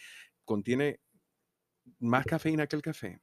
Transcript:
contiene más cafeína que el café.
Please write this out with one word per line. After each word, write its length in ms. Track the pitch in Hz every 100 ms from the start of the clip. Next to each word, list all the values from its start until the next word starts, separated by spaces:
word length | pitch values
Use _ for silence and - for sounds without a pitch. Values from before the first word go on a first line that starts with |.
| - - - _
contiene 560 | - 104 113 127 143 - _ _ _ _ _ _ _ _ 127 _
más 260 | 117 127
cafeína 400 | - 165 160 156
que 100 | 147
el 60 | 151
café. 380 | 156 - 95 90